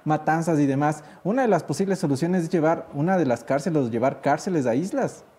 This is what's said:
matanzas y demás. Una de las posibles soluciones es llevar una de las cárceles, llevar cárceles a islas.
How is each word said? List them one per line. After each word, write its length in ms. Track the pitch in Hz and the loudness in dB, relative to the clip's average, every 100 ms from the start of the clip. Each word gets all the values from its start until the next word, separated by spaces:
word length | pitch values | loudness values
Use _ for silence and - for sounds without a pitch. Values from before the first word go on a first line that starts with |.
| 151 | -2
matanzas 520 | 151 156 160 165 156 | 0 0 0 2 2
y 60 | |
demás. 400 | 143 135 147 151 - - | 2 2 0 -2 -8 -8
Una 180 | 170 247 | -4 0
de 60 | 247 | 2
las 140 | 175 | 2
posibles 360 | - 151 196 185 | 0 -2 -2 0
soluciones 460 | 160 135 165 185 | 0 0 0 0
es 40 | 160 | 0
llevar 400 | 180 156 165 - | 0 2 0 -4
una 240 | 143 160 190 | -4 0 2
de 80 | 143 | 2
las 180 | 117 | 0
cárceles, 460 | - 135 180 156 123 | 0 -2 0 0 0
llevar 320 | 113 127 135 | 0 0 0
cárceles 420 | 139 - - 170 | 0 0 0 -2
a 100 | 123 | 0
islas. 520 | 117 185 277 180 - - | 0 -2 -2 -4 -6 -18